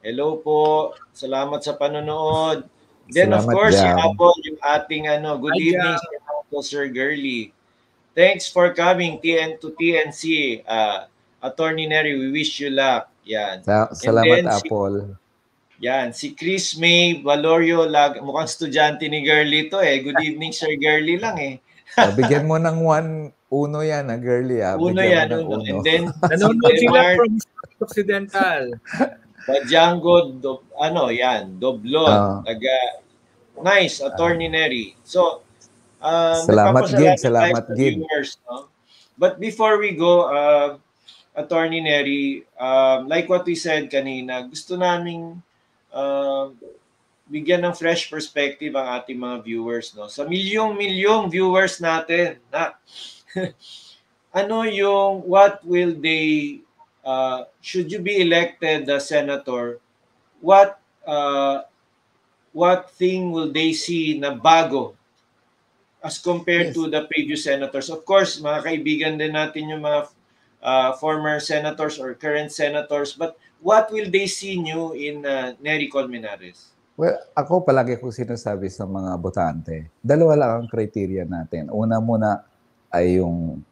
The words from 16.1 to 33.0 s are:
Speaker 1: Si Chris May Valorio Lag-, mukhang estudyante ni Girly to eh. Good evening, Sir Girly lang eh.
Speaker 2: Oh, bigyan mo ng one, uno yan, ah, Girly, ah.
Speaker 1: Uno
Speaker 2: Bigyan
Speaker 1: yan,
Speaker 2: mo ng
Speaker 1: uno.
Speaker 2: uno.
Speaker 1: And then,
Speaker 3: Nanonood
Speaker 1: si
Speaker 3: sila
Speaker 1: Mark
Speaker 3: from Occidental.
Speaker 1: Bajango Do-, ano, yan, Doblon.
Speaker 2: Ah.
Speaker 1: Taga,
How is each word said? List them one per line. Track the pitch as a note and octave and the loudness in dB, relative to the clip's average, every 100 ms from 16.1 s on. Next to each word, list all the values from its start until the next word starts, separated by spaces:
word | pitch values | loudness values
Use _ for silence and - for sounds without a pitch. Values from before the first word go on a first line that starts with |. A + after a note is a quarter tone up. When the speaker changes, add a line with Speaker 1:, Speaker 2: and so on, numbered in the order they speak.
Speaker 1:
Si | A#2 D3 | -8 -12
Chris | - E3 F#3+ - | -6 -4 -2 -4
May | D#3 E3+ F3 F3 E3 | 0 4 4 4 0
Valorio | C#3 D3 D#3 E3 E3 E3+ | 0 0 4 4 4 2
Lag-, | D#3+ D3+ D3 B2 | 2 4 2 0
mukhang | C#3 C#3 D#3+ | -6 -6 -6
estudyante | - D#3+ C#3 D3+ D3 | -6 -4 2 2 0
ni | D#3 D3+ | -4 -4
Girly | C#3 D3+ D3+ D3+ D#3 | 2 4 4 0 0
to | G3 | 0
eh. | E3+ C#3 | 2 2
Good | C3 D3 | 0 -2
evening, | D#3 D3+ D#3+ | -2 -6 -8
Sir | D3+ D#3+ | -6 -4
Girly | D3+ D3+ D3+ D#3 F3 | -2 2 2 0 -2
lang | A3+ F3+ | -2 -6
eh. | C#3 C3 _ _ _ - | -8 -10 _ _ _ 2
Speaker 2:
Oh, | G2+ | 2
bigyan | G2+ B2 C#3+ D#3 | 4 2 2 2
mo | D#3+ | 0
ng | E3 D#3+ | 0 0
one, | E3 D#3 D#3+ D#3 D3+ _ _ | 2 2 0 -8 -10 _ _
uno | C#3 D3 D3+ | -2 -2 -2
yan, | D#3 D3+ C#3 | -2 -2 -4
ah, | A#2 | -6
Girly, | B2 B2 B2+ A#2+ | 0 0 0 0
ah. | G2 G2 | 0 0
Speaker 1:
Uno | F3 | 0
Speaker 2:
Bigyan | F#3 F#3 | 2 4
Speaker 1:
yan, | F3 D#3+ | 4 4
Speaker 2:
mo | |
ng | D#3+ | -2
Speaker 1:
uno. | D#3+ A2 | -2 -6
Speaker 2:
uno. | A2 | -4
Speaker 1:
And | G2 | -2
then, | D3+ D#3+ E3+ - | 2 2 0 0
Speaker 3:
Nanonood | F3 E3 G#3 A3+ A#3+ | 0 4 4 6 6
Speaker 1:
si | A#3+ | 6
Speaker 3:
sila | A#3+ | 6
Speaker 1:
Mark | C4 F3+ F#3 | 6 6 6
Speaker 3:
from | A#3 A3 - - - _ | 4 2 -6 -18 -20 _
Occidental. | G#3 - G3+ G3+ G3 G3 F#3+ D#3 B2+ A#2+ - - C#4 - _ - | -6 -2 -2 -2 -2 0 0 0 -4 -8 -12 -4 -4 -4 _ -16
Speaker 1:
Bajango | - C#3 C#3 E3 E3 F3 E3 F3 D#3+ C3 | -2 -2 4 6 6 4 6 6 4 -4
Do-, | C3+ C3 _ - | -8 -8 _ -4
ano, | D3+ E3 B2+ | -2 0 0
yan, | A#2 B2+ A2+ F#2+ F#2 | 0 0 0 -4 -4
Doblon. | B2 A#2+ A2 D3 D#3 | -4 -4 -2 2 4
Speaker 2:
Ah. | G#2 G2+ G2 | 4 2 -2
Speaker 1:
Taga, | A2 A2+ B2+ C3 B2 - | -6 -4 0 0 -2 -6